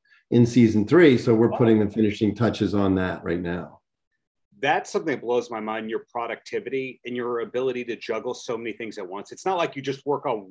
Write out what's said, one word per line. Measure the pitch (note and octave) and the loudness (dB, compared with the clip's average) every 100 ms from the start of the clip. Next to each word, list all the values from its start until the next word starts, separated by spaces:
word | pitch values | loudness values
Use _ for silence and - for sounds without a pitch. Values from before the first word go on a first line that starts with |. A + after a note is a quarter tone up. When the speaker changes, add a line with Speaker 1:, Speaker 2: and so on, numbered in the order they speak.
| _ _ - | _ _ 0
Speaker 1:
in | A#2+ A#2 | 4 6
season | B2+ A2+ G#2 G#2 | 6 6 6 4
three, | D#3+ D#3+ A#2+ | 8 8 6
so | - A2 | 4 4
we're | A#2 | 4
Speaker 2:
Wow. | - | 4
Speaker 1:
putting | A#2 G#2+ | 4 4
the | G#2 | 2
finishing | A2+ A2 G#2 G#2+ G#2 | 2 0 2 -2 0
touches | A2 - G2 G2+ | -2 0 -2 0
on | G2 F#2+ | 2 2
that | F#2 E2+ | 0 -4
right | F2+ F2+ | -4 -4
now. | F2 F2 E2 - _ _ _ _ _ _ _ G2+ | -4 -6 -8 -16 _ _ _ _ _ _ _ -6
Speaker 2:
That's | C3+ F3 - | -2 -2 -2
something | G3+ D#3+ A#2 | -6 -4 -4
that | |
blows | A2 B2 A#2 | -2 -2 -2
my | A2+ | -8
mind, | G#2+ A2 A2 | -6 -6 -6
your | G#2+ - | -8 -8
productivity | A#2+ A#2 G#2+ - A#2 A2 C3+ C3 A#2 A#2+ | -10 -8 -8 -8 -8 -6 -6 -8 -12 -10
and | B2 | -6
your | A#2+ A#2+ | -4 -4
ability | A2 A#2+ C3 B2 A#2 | -6 -4 -4 -4 -8
to | G#2+ | -10
juggle | - A2 B2 | -6 -6 -6
so | B2 - A#2 | -10 -8 -8
many | A#2 | -8
things | G2+ A2+ G#2 | -10 -12 -10
at | F#2 | -10
once. | G2 F#2+ | -12 -14
It's | B2 F#3 | -8 -4
not | F#3 | -2
like | E3 E3 | -2 -6
you | |
just | C3+ C3+ C#3+ | -8 -8 -4
work | C#3 C#3+ | -4 -2
on | A2+ F#2+ | -6 -6